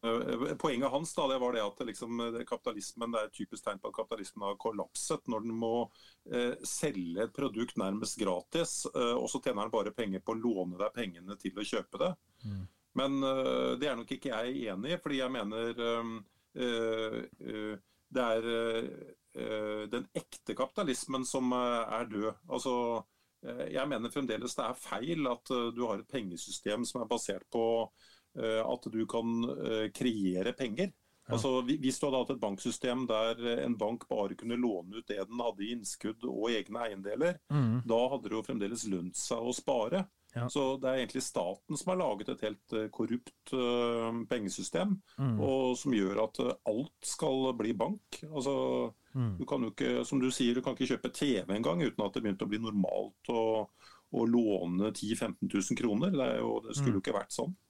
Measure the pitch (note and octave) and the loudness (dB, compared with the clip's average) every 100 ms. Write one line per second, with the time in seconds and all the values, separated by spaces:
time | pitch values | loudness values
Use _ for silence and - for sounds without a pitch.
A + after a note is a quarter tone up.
0 | - A#2 - A#2+ B2+ - D#3+ A#2+ C3+ C#3 | 2 0 0 -2 -2 -2 0 0 0 0
1 | D#3+ - C#3+ C3+ B2 A#2+ G#2 - A#2+ G2 | -2 -2 0 2 0 0 -2 -4 -8 -8
2 | A#2 A#2 A#2 A#2 A#2 - - G#2+ - - | -6 -4 -2 -4 -6 -4 -4 -6 -10 -6
3 | A#2 A2+ G#2+ - G#2 A2 - G2 - G2 | -4 -2 -4 -6 -8 -6 -6 -6 -8 -6
4 | A2 A2 G2 - G2+ G2+ A2+ G#2 F2 - | -6 -6 -8 -6 -4 -2 -4 -4 -6 -6
5 | - D3+ - A2+ A2+ A2+ A2+ A#2 A2+ - | -4 -4 -2 -4 -2 -2 0 0 -2 -6
6 | - _ - B2 A#2+ - B2 - D#3 G#2 | -20 _ -6 -2 -2 -2 -6 -2 -2 -2
7 | F2 E2+ A2+ - C#3 G#2+ A#2+ - F#2+ G#2 | -4 -2 -4 -2 -4 -2 -4 0 0 0
8 | A2+ - G2+ F2+ - E3 E3 - - D3 | -4 -2 0 0 0 -2 -2 -2 -4 0
9 | A#2+ A#2+ - C3 - G#2+ A2 A#2 G2+ G2+ | 0 0 -2 -2 -2 -2 0 0 0 -2
10 | A2 F#2+ - A2+ A#2 G2+ F2+ F2+ G#2 - | -2 -2 -2 0 2 2 -2 -2 -2 -2
11 | A2 E2+ F2+ G2+ F#2+ F#2+ G#2+ A2+ - - | -6 -8 -12 -8 -6 -4 -2 -2 -4 0
12 | F3+ F3 _ _ A2 G2 F#2 _ _ B2 | 0 0 _ _ -8 -6 -8 _ _ -2
13 | C3+ C#3 C3+ C3+ C3 B2+ B2+ B2+ C#3+ A#2 | 0 2 2 2 2 2 2 0 -2 -2
14 | A#2 C3+ C#3 A2 A#2+ C#3 A#2 F#2 B2+ F3 | -6 -6 -4 -2 -2 -2 -2 -4 -2 -4
15 | D3+ C#3 B2+ B2+ G#2 A2 A#2 A#2+ A#2 A#2 | -2 -2 0 -2 -2 -2 -2 0 0 0
16 | A#2 A2+ G#2 _ _ - B2 A#2 A2+ A2+ | -2 -6 -12 _ _ -4 -2 0 0 0
17 | A2 A2+ - - B2+ G#2+ G#2+ G#2 _ _ | -2 -4 -8 -12 -8 -6 -6 -8 _ _
18 | _ B2+ A#2+ A2+ A2+ A#2 A#2 A2+ B2+ - | _ 0 2 2 2 0 0 0 -2 -8
19 | - - _ C3 A#2 A2 G#2+ G#2+ G#2 A#2 | -14 -18 _ -8 -4 -2 -2 -4 -4 -6
20 | - - - - - A#2 C3 - F3 B2 | -4 -8 -10 -16 -8 -2 -2 0 -2 -2
21 | - C3+ B2+ C3+ B2+ B2 B2 A#2+ A2 A2 | -2 -4 -2 0 0 2 2 0 0 -2
22 | A#2+ G#2 G#2+ G#2+ - C3+ C3 B2 A#2+ A#2 | -4 -2 -2 -4 -6 -4 0 0 0 -2
23 | - _ _ _ B2 A#2+ - - C#3 B2 | -6 _ _ _ -12 -8 -4 -2 -2 -2
24 | A#2 D3 B2+ A2 B2 - A#2 B2+ - G2+ | -2 -4 -2 -2 -4 -4 -4 -6 -8 -6
25 | C3 E3+ C3+ A#2+ - B2 A#2 A#2 A#2+ G2+ | -4 -2 0 -2 -2 0 0 0 0 -2
26 | - C3+ G2+ F2 - - - G#2 A#2+ B2 | -4 -6 -4 -8 -8 -6 -2 0 -2 -4
27 | A#2 - - G2 - A#2+ A2+ A#2 A2 _ | -2 -2 -2 -6 -4 0 2 2 0 _
28 | - - _ - A2+ A2 A2 B2+ - A2 | -20 -20 _ -4 0 2 2 -2 -2 -2
29 | A2 A#2 A#2 A#2 A#2 C#3 B2 A2 A2 - | 0 0 0 0 -2 -2 -2 0 -2 0
30 | B2+ A2 F#2+ F2+ G#2 B2 B2+ G#2+ F#3+ - | 0 2 2 2 0 -2 -4 0 -2 -4
31 | _ _ - A#2 C3 B2+ B2 D3 B2+ B2 | _ _ -4 0 2 2 2 2 2 2
32 | - B2+ A#2 B2+ G#2+ G2 B2 A2 C3 B2 | 2 2 0 0 -2 -2 -4 -2 0 0
33 | B2 A2 A2+ A#2 A#2+ A#2+ C#3 A2+ G#2+ A#2+ | 2 2 2 2 0 0 2 0 0 -2
34 | - A2+ G2+ F#2 A2+ A#2+ B2 F#2+ E2+ A2 | -2 0 0 -2 -4 0 2 0 -4 -12
35 | - G2+ F#2+ A#2+ A#2 G2 G#2 A#2+ G2+ - | -6 -4 -4 -2 -2 -2 -4 -4 -6 -6
36 | - A2+ B2 B2 A2 A2+ G2 A2 A#2 G2 | -6 -4 -4 -2 0 0 -2 -4 -4 -6
37 | G2 A2 E3 F3 _ D3 A#2+ A#2 A#2 A#2 | -6 0 0 0 _ 2 4 2 4 4
38 | B2+ C3+ G#2 A2 A2 - G2+ A#2 A2 F#2 | 4 0 -2 -2 -2 -2 -2 -2 -2 -2
39 | F2+ - - A#2 A#2 B2 - C3 A2 F#3 | -2 -6 0 2 4 2 4 6 6 4
40 | F#3+ _ _ A#2+ A#2+ D3 C3 C3+ C3 C3 | 2 _ _ 0 2 4 4 4 4 4
41 | A#2+ C3 - - F2 G2 - D3 F3+ F#3 | 2 0 0 2 0 0 -2 -2 2 4
42 | E3 G2+ G#2 - A2 G#2 _ A2+ G#2+ - | 4 2 0 0 -2 -4 _ 0 0 0
43 | A2 A#2+ - _ - C3 B2 A#2+ A#2+ A#2 | 0 0 -2 _ -4 2 4 4 4 2
44 | A2+ A#2 A2 B2 G#2 - G2 E3 G3+ G3 | 0 -2 -2 -2 -2 -4 -2 0 2 0
45 | - - C3+ G#2+ D3 C3+ C3 B2 C#3+ A#2 | -2 -2 2 4 4 4 2 0 2 4
46 | F#2+ G2+ A2 - B2 - - A2 D3 _ | 4 2 0 0 -2 0 -2 -2 -2 _
47 | - - D#3 C3 C3 A#2+ A2 G#2+ A#2 G#3+ | -8 -2 0 2 2 2 0 2 0 -2
48 | _ - D3+ D#3 C3 C3+ C3 B2+ A#2+ - | _ -14 -6 -2 0 2 2 2 0 -6
49 | _ C3 A#2 F#2 - C#3 A#2 - C3 B2 | _ 0 0 0 -2 0 0 0 0 2
50 | A#2+ C#3 B2+ B2 A#2+ A#2+ B2+ A#2+ B2+ C3 | 2 2 2 4 2 4 0 -2 0 0
51 | B2 - D3 A2 - G2+ - - A#2 - | -2 0 2 2 2 0 2 2 2 2
52 | G#2 - A2 F#2+ G2 G#2+ A2+ G#2 F#2 G2 | 0 0 0 0 -2 -2 0 2 2 2
53 | G#2 _ - A#2 A2+ A2 G#2 _ - - | -2 _ -2 2 4 2 0 _ -20 -20
54 | _ - A#2 A#2+ A2 F#2+ F2 F2+ G#2+ G#2+ | _ 2 6 6 6 4 2 2 2 0
55 | G#2 A2 A2+ F2 G2 G2+ G2 A2+ A#2 G#2 | -2 0 -2 -2 0 2 2 2 2 4
56 | F3 E3 B2+ A#2 A#2 A2+ A2+ C#3+ C3+ G2+ | 4 2 2 2 0 -2 -2 0 4 4
57 | A#2 G#2 - - A#2+ F#3 | 2 -2 -2 -4 -4 -4